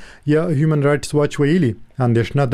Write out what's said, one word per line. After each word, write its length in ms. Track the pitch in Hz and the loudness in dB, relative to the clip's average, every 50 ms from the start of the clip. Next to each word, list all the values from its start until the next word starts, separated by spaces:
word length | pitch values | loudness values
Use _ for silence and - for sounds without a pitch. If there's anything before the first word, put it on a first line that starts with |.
| - - - - - 143 147 | -14 -20 -20 -8 -2 0 0
یا 100 | 156 165 180 156 135 | 2 2 0 0 0
هیومن 280 | 156 156 156 147 139 143 | 0 2 2 2 2 2
رایټس 240 | 147 143 - - - | 0 0 -2 -2 -2
واچ 260 | 147 147 143 - 147 | 0 0 0 0 0
ویلي، 320 | 143 143 151 160 160 120 107 - - - - - 127 | 0 2 2 2 2 0 -2 -4 -10 -12 -6 -2 0
اندېښنه 480 | 120 113 117 113 - - 139 143 131 | 0 2 0 0 0 0 -2 0 0